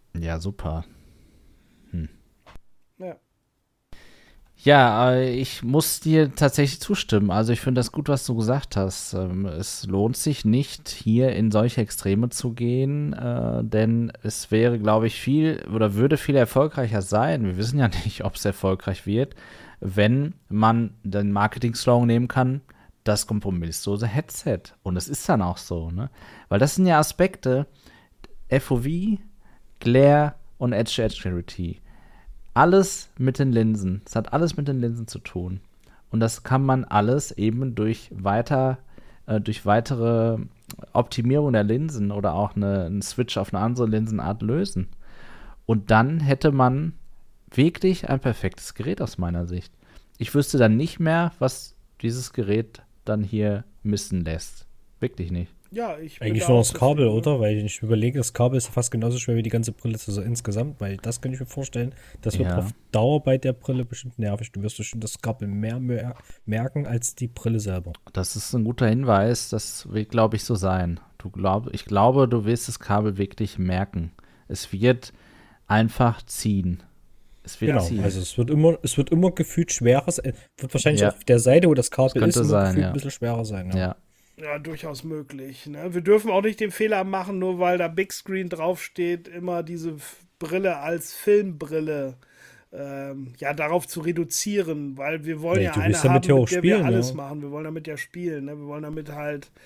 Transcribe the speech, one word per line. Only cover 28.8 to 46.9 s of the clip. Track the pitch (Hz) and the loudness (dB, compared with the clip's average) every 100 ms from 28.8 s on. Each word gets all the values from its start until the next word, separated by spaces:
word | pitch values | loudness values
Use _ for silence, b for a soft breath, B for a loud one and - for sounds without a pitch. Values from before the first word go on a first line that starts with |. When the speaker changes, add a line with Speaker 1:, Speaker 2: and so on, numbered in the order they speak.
| 135 170 208 202 - - b b b - | 0 -2 -2 -2 -6 -20 b b b -4
Speaker 1:
Glare | 117 127 143 147 147 - - - | 4 8 8 8 4 -2 -14 -4
und | 123 | -2
Edge-to-Edge | 107 220 - 110 - | 0 0 0 -2 -2
Clarity. | 92 87 - - 87 87 b b b b b b - | -4 -4 -6 -8 -8 -8 b b b b b b -2
Alles | 120 160 190 185 - - - | 4 6 6 4 -2 -12 -2
mit | 131 127 | 0 2
den | 135 | 2
Linsen. | 113 110 107 95 95 - | 4 2 2 -2 -4 -4
Es | 113 | -6
hat | 110 | 0
alles | 143 170 165 | 0 0 -2
mit | 143 | -2
den | 131 | -2
Linsen | 117 117 113 | -2 -4 -8
zu | - | -12
tun. | - 90 90 95 - _ b b b | -10 -8 -6 -8 -12 _ b b b
Und | 113 | 0
das | 113 - | 0 -2
kann | - 131 | -2 2
man | 135 131 | 2 2
alles | - 104 107 143 - | 2 2 4 2 -2
eben | - 107 120 131 | -2 0 0 -2
durch | 107 110 113 - | -2 -2 -2 -8
weiter, | 95 98 110 120 135 131 127 - b b b - | -6 0 0 2 2 2 -2 -10 b b b -4
äh, | 110 | -2
durch | 104 107 101 | -2 -2 2
weitere | 110 117 123 117 113 113 110 - - - - - | 2 2 0 2 2 2 -2 -6 -14 -20 -18 -4
Optimierung | - - - 120 143 147 | 0 0 0 2 2 4
der | 113 | 2
Linsen | 104 123 160 127 101 | 2 0 -2 -2 -2
oder | 101 98 | -2 -2
auch | 82 104 107 | 0 -2 0
eine, | 101 98 | 0 0
einen | 85 98 | -2 -4
Switch | - - 120 104 | -4 -4 -4 -4
auf | 95 | -4
eine | 95 | -2
andere | 113 123 113 | -2 0 0
Linsenart | 110 110 107 87 107 | 0 0 -2 -4 -4
lösen. | 107 147 196 92 - - B B B B B B - | -2 -2 -2 -4 -6 -10 B B B B B B -2
Und | 110 98 | 0 4
dann | 110 127 165 | 4 4 2
hätte | 139 135 156 | 2 2 2
man | 135 127 135 160 | 4 4 2 -4